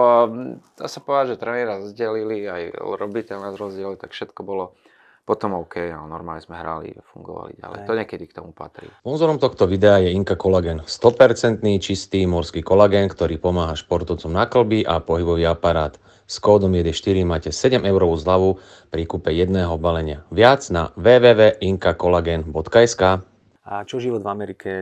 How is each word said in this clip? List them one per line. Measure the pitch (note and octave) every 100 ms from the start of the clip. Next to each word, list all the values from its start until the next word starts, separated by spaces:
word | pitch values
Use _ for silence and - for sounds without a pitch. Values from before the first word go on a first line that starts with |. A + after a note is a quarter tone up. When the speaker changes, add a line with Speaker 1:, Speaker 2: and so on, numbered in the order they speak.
Speaker 1:
a | B2 A#2+ A#2 A2+ B2+ A#2+ _ -
dá | D3
sa | -
povedať, | - C#3 C3 A2
že |
tréneri | A#2 A#2+ A#2+
nás | G2 G2+
rozdelili, | G#2 A2+ A2 G#2+ A2
aj | G2+ F2 E2+ -
Robiteľ | G2 G2 G#2 A2 A2+ G2
nás | G2 G2
rozdelili, | G2+ F#2+ G2 F#2+
tak | F#2+
všetko | - - -
bolo | G2 G2 F#2 _ _ _ _ _
potom | - A2+ G#2+ F#2
OK, | E2 -
ale | E2+ D#2+ D#2
normálne | D#2+ E2+ D#2+
sme | D#2+ E2
hrali | E2 D#2+ D#2+
a | - _
fungovali | - F2+ E2+ F2+ -
ďalej. | - F#2+
Speaker 2:
Hej. | G2+
Speaker 1:
To | A2+
niekedy | G#2 F#2 E2
k | -
tomu | E2
patrí. | - - - - _
Speaker 3:
Sponzorom | A#2 D3+ D#3+ D3+
tohto | B2+ -
videa | F#2+ F#2+ G#2 G2+
je | F#2
Inka | F#2 G2 F#2
Kolagen. | F#2+ F#2 E2+ E2
Sto | D#2 - A#2+ A#2+
percentný | B2+ A2+ A#2+ G#2+ A2 G2
čistý | - F#2+ - G2 F#2
morský | F2 E2 D#2+ D#2+
kolagén, | F#2+ G2+ G2+ G2
ktorý | - E2 D#2+
pomáha | F#2 F2+ E2 D#2
športovcom | - F2 F2+ E2 D#2+
na | E2+ A#2
kĺby | B2+ A2+ A2
a | - E2
pohybový | D#2+ E2+ E2+ E2+ E2
aparát. | E2 F2 D#2+ D2+ - _ _ -
S | -
kódom | - G#2 F#2+
jed | F#2 E2
štyri | D#2+ - F#2+
máte | F2 E2 D#2
sedem | - C3+ B2+ G2
eurovú | F#2+ F2+ E2
zľavu | D2+ F#2 F#2+ F#2+ - - _
pri | D#2+ E2
kúpe | F2+ E2
jedného | D#2+ F2+ F#2+ F2 E2
balenia. | E2 E2+ D#2 D2+ -
Viac | E2 A#2 C3+ -
na | F2 E2 -
w | F2 B2
w | A#2+ A2
w | G#2+ -
inka | F#2 F#2+ F2+ E2+
kolagen | F2+ F2 E2 E2 D#2+
bodka | D#2 D#2+ A#2
s | A#2+ -
k. | F#2 F#2 F#2+ _ _ _
Speaker 2:
A | - G2+ G2+
čo | C3
život | B2 A#2
v | G2+
Amerike? | G2+ G2+ F#2+ G2+ F#2+